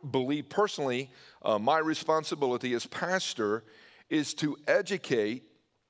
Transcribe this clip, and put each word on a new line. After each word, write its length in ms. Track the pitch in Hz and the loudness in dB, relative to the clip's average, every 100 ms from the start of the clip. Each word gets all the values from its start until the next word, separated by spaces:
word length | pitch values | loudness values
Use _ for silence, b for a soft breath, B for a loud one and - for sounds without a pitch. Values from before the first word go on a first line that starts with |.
| 143 | -2
believe 400 | 131 127 147 139 | 0 0 -2 -2
personally, 600 | - 208 - 139 123 135 B B B | 0 0 0 -2 -2 -4 B B B
uh, 140 | - 107 | 0 2
my 200 | 113 160 | 4 2
responsibility 960 | 160 151 - 160 151 151 135 123 127 | 2 -2 0 0 0 0 0 0 -2
as 120 | 120 - | -2 -4
pastor 800 | - 170 185 - - 104 110 - B B B B | -6 -2 -2 -2 -2 0 0 -4 B B B B
is 260 | 151 139 | -2 -2
to 220 | - 151 - - | -2 -4 -2 2
educate 720 | 170 190 196 - 123 104 127 - _ _ _ _ | 2 2 -4 0 0 0 -2 -10 _ _ _ _